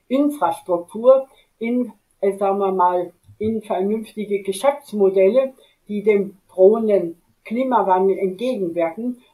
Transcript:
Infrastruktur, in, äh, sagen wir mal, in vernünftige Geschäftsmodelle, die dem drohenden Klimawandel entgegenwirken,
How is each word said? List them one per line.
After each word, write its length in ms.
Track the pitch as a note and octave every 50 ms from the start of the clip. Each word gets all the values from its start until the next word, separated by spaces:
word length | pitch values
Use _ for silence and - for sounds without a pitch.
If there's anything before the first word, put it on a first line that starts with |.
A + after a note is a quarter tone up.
| _ -
Infrastruktur, 1200 | B3 C#4 D4 C#4+ C#4+ - A#3+ E3+ E3 - - F#3 F3+ E3+ - - - A3 A#3 B3+ C4+ C4+ C4+ - _ _ _ _ _ -
in, 320 | A3 A#3 B3 B3 A#3+ G#3 - _ _ _ _ _
äh, 120 | - G3+
sagen 260 | G3 G3 G3+ G3 G3 G3+
wir 140 | G3 F#3+
mal, 400 | F#3+ F#3 F3+ F3+ F3+ F3+ F3+ F3 - _ _ - - -
in 240 | G#3+ A3 A3+ G#3+
vernünftige 800 | - - F#3+ F3+ F#3+ G3+ A3 A3+ G#3+ - - G#3+ G3+ G3+ G3+ G3
Geschäftsmodelle, 1120 | G3 G3 F#3+ - C4+ C#4 C#4 C#4 - - G#3+ G#3 G3 F#3+ F#3+ G3 F#3+ F#3+ A#3 C4 C4+ C4 - _ _ _ _ _ _
die 160 | - G#3 G3+
dem 360 | G3 G#3+ G#3 G3+ F#3 - - _ _ _
drohenden 760 | _ F#3 F#3 G3+ A3 A3+ A3 G#3+ G3+ F#3 E3+ E3 - - _ _ _ _ -
Klimawandel 760 | - A3 B3 C4 B3+ B3 G#3+ G3+ G3 F#3 F#3 G3 G3 F#3 -
entgegenwirken, 1040 | G3 F#3 F#3 F#3+ A#3+ C4 A#3+ G3+ F#3 E3 E3 E3+ E3 E3 - A3 A#3 B3 B3 - _ _